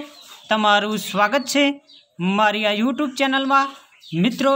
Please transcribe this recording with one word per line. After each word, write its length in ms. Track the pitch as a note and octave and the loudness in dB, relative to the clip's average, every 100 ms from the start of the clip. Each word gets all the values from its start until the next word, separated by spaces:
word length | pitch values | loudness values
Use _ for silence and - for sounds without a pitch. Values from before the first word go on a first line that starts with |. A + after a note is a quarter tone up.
| D4 - - - - | -2 -16 -20 -12 -4
તમારું 480 | A3 G#3 G#3 G#3 G#3+ | 0 2 2 0 -4
સ્વાગત 440 | - G3 G#3 C4+ C4 | -4 -2 0 0 -2
છે 120 | C#4 C#4+ C#4+ - - _ - F3+ G3+ | 0 0 -2 -12 -20 _ -6 -2 2
મારી 280 | G#3+ G#3 | 2 2
આ 140 | G#3+ G#3 | 0 0
YouTube 320 | B3 C#4 D4 | -2 -2 -4
ચેનલમાં. 540 | - C4+ C4+ C4+ C4+ C#4 - - _ - D#3+ | -2 -2 -2 0 0 0 -6 -20 _ -6 0
મિત્રો, 280 | A3+ F3+ C4+ | 0 2 0